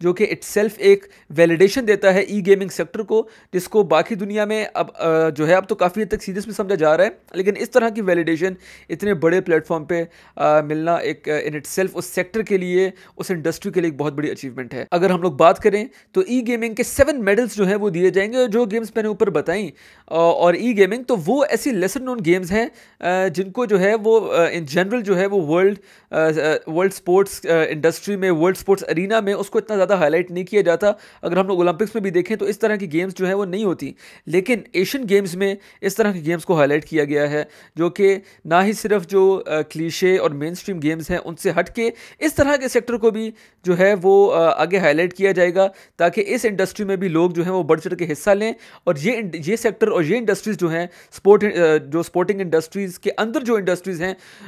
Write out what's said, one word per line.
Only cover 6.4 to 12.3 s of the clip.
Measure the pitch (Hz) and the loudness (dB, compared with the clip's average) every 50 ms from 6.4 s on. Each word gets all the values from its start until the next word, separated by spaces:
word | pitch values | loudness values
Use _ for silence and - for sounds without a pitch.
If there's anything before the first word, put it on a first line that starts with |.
| 202 233 | -8 -8
में | 196 | -6
समझा | - 202 185 202 | -6 -4 -2 0
जा | 160 156 151 156 | 2 2 4 4
रहा | 170 185 | 4 2
है, | 349 359 - _ _ - | 0 0 -6 _ _ -6
लेकिन | 180 190 202 202 | -4 -2 -2 -2
इस | - 240 - - | -2 -2 0 0
तरह | 247 226 233 | 0 0 0
की | 208 226 | -2 -4
वैलिडेशन | 208 185 175 170 165 160 165 147 175 190 185 - - - - - - - | -2 0 0 0 0 0 -2 -2 -2 -4 -4 -6 -16 -20 -20 -20 -14 -12
इतने | 170 147 196 208 202 | -10 -6 -2 -2 -2
बड़े | 147 151 165 170 185 | 2 2 2 2 2
प्लेटफॉर्म | 180 175 165 156 156 - 170 160 147 | 0 2 0 0 0 -2 -6 -4 -4
पे, | - 175 170 165 170 _ _ - _ - - | -4 -4 -4 -4 -6 _ _ -20 _ -6 0
अ, | 147 151 151 151 151 | 2 4 4 4 2
मिलना | 147 151 156 160 170 170 - | 0 -2 -2 0 0 0 0
एक, | - 143 156 - - 143 | -2 -4 -6 -6 -6 -4
अ, | 151 147 - 147 | -4 -4 -4 -4
in | 147 | -6
itself | 151 143 - - 202 180 185 - | -8 -10 -8 -4 -4 -4 -4 -4
उस | 175 170 | -8 -10
सेक्टर | - - 185 180 180 | -8 -4 -6 -6 -4